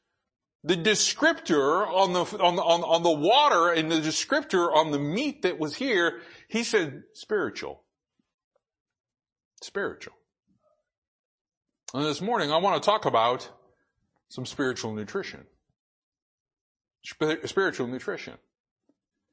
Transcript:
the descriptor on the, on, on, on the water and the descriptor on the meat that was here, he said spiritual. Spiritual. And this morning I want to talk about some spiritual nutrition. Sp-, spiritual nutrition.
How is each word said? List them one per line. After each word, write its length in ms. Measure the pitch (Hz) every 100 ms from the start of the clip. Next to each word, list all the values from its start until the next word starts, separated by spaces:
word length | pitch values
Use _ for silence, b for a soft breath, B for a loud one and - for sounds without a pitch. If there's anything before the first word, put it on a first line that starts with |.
| _ _ _ _ _ _
the 120 | 151 180
descriptor 1120 | 214 208 - - 320 320 - 151 139 175 196
on 260 | 185 190
the, 80 | 180
on, 360 | 160 208 175 175
on, 260 | 165 170
on 200 | 147 170
the 80 | 170
water 580 | 151 175 269 294 185 170
and 220 | 165 160
the 60 | 165
descriptor 760 | 156 - - 302 294 185 170
on 180 | 151 160
the 60 | 143
meat 460 | 147 202 294 -
that 160 | 185 156
was 160 | 156 -
here, 460 | 269 190 170 170 B B B
he 160 | 226
said 400 | 233 214 156 - -
spiritual. 680 | - - 208 120 - 69 69 _ _ _ _ _ _ _ _ _ _ _ _ _ _ _ _ _ -
Spiritual. 520 | - 202 151 - - _ _ _ _ _ _ _ _ _ _ _ _ _ _ _ _ _ -
And 100 | 131
this 180 | 151 147
morning 300 | 202 233 147
I 60 | 160
want 240 | 196 151
to 40 | 202
talk 200 | 214 143
about 420 | 117 117 123 - - _ _ _ _ _ _ _
some 180 | - 123
spiritual 460 | - 131 117 113
nutrition. 520 | 107 101 196 - 67 - _ _ _ _ _ _ _ _ _ _ _ _ _ _ _ -
Sp-, 400 | - 151 156 127
spiritual 400 | 196 185 - 123
nutrition. 480 | 127 - 175 - - _ _ _ _ _ _ _ _ _